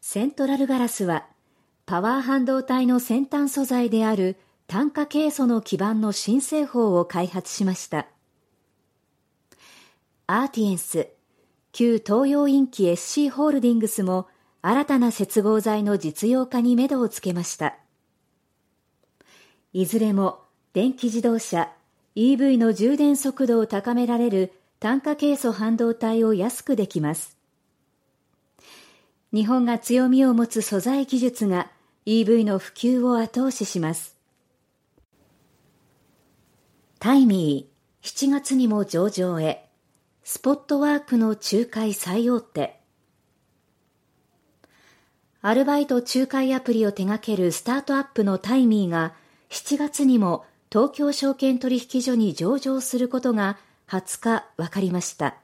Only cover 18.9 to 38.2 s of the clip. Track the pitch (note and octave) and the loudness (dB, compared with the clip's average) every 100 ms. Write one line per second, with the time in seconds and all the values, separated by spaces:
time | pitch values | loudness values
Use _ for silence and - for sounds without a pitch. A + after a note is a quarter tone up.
18.9 | _ _ _ _ _ _ _ _ F#3 F3+ | _ _ _ _ _ _ _ _ -4 0
19.9 | A3 A3 G3 F#3+ - _ _ _ - A#3+ | 0 2 2 0 -4 _ _ _ -2 0
20.9 | B3+ B3 A3+ A#3 A3+ - F3 E3 - _ | 0 -4 0 0 0 -2 -4 -4 -6 _
21.9 | _ _ - A#3 C4+ C4+ C4 A3+ F#3+ A3 | _ _ 0 2 4 4 4 4 2 2
22.9 | C#4+ D4 C#4 C#4 C4 C4+ A#3 A3 G3 G3+ | 4 2 2 -2 -2 0 2 0 -2 -2
23.9 | A#3+ A#3+ A#3 A#3+ G3 F#3 - _ _ G#3+ | -2 0 0 2 0 -2 -6 _ _ -2
24.9 | C4+ D4+ D4 D4 C#4 A#3+ G3 A3 A3+ A#3 | -2 -2 0 0 0 -2 -2 -2 0 0
25.9 | A3+ A3+ A3+ A3+ G#3+ G3+ - - C4 F#3+ | 0 0 2 2 2 0 -4 -4 -2 0
26.9 | F3 D3+ E3 - _ _ _ _ _ _ | -2 -2 -4 -10 _ _ _ _ _ _
27.9 | _ _ _ _ _ _ _ - - - | _ _ _ _ _ _ _ -20 -20 -20
28.9 | _ _ _ _ G#3+ G#3+ B3+ A#3+ A#3 - | _ _ _ _ -2 2 2 2 -2 0
29.9 | A#3+ B3+ C4 C4+ A#3 A#3 A3+ G#3+ G3+ F#3+ | 2 4 4 4 4 2 -2 -2 -2 0
30.9 | C4+ C4+ C4 B3 A#3+ G#3 F3+ - _ _ | -2 0 0 0 0 -2 0 -4 _ _
31.9 | _ - A3 G#3 A#3 G#3+ F#3+ - - A#3+ | _ -2 0 4 4 4 0 -4 -4 0
32.9 | B3+ B3 A#3+ A3+ A#3+ C4 B3+ G#3 F#3 D#3+ | 2 2 0 -2 -2 -4 -4 -6 -4 -4
33.9 | D#3+ - _ _ _ _ _ _ _ _ | -4 -10 _ _ _ _ _ _ _ _
34.9 | _ _ _ _ _ _ _ _ _ _ | _ _ _ _ _ _ _ _ _ _
35.9 | _ _ _ _ _ _ _ _ _ _ | _ _ _ _ _ _ _ _ _ _
36.9 | _ G#3 C#4 B3+ F#3+ D#3 C#3 - _ _ | _ 2 6 6 4 2 -2 -4 _ _
37.9 | _ - - | _ -14 -4